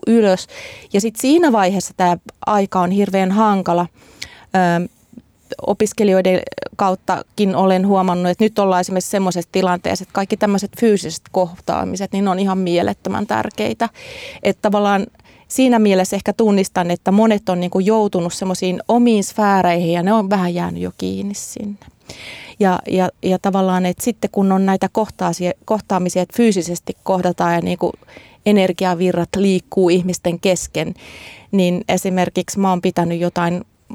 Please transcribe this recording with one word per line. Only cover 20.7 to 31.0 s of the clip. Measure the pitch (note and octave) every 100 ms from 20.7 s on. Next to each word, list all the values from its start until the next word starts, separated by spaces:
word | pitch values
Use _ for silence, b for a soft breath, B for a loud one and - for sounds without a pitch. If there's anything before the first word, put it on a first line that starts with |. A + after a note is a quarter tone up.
| F3
jo | F3+ -
kiinni | F#3 F#3+ G3+
sinne. | G3+ - - G#3 G3+ - _ B B B B B B
Ja, | F#3+ F3+ -
ja, | F#3 F3+ -
ja | F#3 F#3
tavallaan, | G3 F#3+ F#3+ F#3 F3+
että | -
sitten | A#3+ - -
kun | G3+ G3
on | F#3+ G3
näitä | F#3+ F#3
kohtaasia-, | A3 G#3+ - F3 E3+ F3 -
kohtaamisia, | - G#3+ - F#3 F3+ F#3
että | F3+ -
fyysisesti | A#3 F#3+ E3 F3 - -
kohdataan | - F#3 F3+ F3 F3
ja | E3+
niinku | F3+ F3 - - B B B B G#3
energiavirrat | G#3 F#3 F3 F#3 E3+ F3+ F3 E3+ -
liikkuu | G3+ F3+ - F#3+ F3
ihmisten | F3+ F#3 F3 F3 E3+
kesken, | F#3+ F3 - D#3 E3+ -